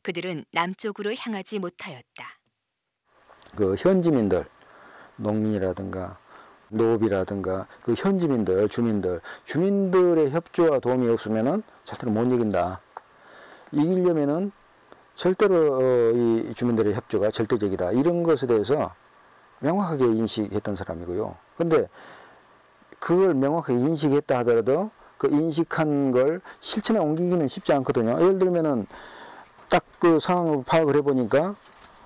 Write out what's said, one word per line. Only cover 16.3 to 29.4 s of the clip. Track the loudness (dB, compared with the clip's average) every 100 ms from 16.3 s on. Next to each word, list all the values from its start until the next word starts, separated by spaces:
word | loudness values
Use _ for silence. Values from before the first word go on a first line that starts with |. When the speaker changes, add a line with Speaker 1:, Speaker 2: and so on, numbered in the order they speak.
| 2 -2
Speaker 2:
주민들의 | -4 0 2 2
협조가 | 0 -4 -2 0
절대적이다. | -2 -2 0 -2 -2 -2
이런 | 0 2 0
것에 | 0 0 2
대해서 | 0 2 0 -2 -8 -20 _ _ _ _ -6
명확하게 | -2 -2 -2 2
인식했던 | 2 2 0 -2 -4 -4 -6 -8
사람이고요. | -8 -10 -6 -6 -6 -10 _ -6
근데 | 0 2 0 -6 -20 -20 -20 -20 -20 _ _ _ _ -12
그걸 | 0 2 4
명확하게 | 2 0 -2 -2 0
인식했다 | 0 0 0 0 0 -2
하더라도 | 2 2 2 0 -2 -10 -20 -4
그 | 0
인식한 | 0 0 -2 -4 -2 0 0 2
걸 | 2 2 -2 -10 -14
실천에 | -6 -4 0 0
옮기기는 | 0 0 0 0 -2
쉽지 | -4 0
않거든요. | 0 0 0 0 2
예를 | 2 4
들면은 | 2 2 0 -2 -4 -12 -20 -20 -20 -20